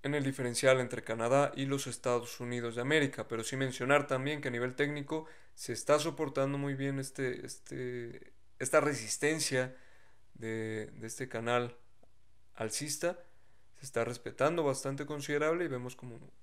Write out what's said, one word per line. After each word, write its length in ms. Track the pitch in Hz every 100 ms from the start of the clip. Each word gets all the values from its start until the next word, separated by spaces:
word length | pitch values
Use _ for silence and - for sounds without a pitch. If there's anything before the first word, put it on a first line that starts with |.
en 140 | 139 147
el 80 |
diferencial 560 | 135 131 123 120 135 131
entre 240 | 120 120
Canadá 480 | - 113 117 139 143
y 120 | - 135
los 200 | 139 131
Estados 540 | - 127 120 120 -
Unidos 340 | 123 120 117
de 60 | 117
América. 480 | 127 156 139 - -
Pero 160 | 113
sí 120 | 110 135
mencionar 520 | 135 127 123 143 139
también 320 | 131 139 151
que 80 | 143
a 20 |
nivel 240 | 120 127
técnico 520 | 127 143 147 139 160 156 - -
se 180 | - -
está 280 | 117 - 151
soportando 580 | 160 143 147 139 135 143
muy 160 | 143
bien 240 | 135 139 139
este, 480 | 135 - 131 - 120
este, 880 | - - 135 127 123 117 - - - - -
esta 220 | 131 156
resistencia 960 | 143 131 107 - 147 156 147 131 127 - - - - - -
de, 560 | - 113 110 110 110 110 -
de 100 | 113
este 220 | - 127
canal 480 | 117 117 120 120 - - - - - - - -
alcista, 680 | - 110 - 202 - 175 175 - - - - - -
se 80 | 135
está 180 | 117
respetando 600 | 117 120 - - 143 170
bastante 420 | 147 131 135 139 147
considerable 580 | 147 139 147 151 170
y 40 | 170
vemos 280 | 123 123 -
como 220 | 123 117 - -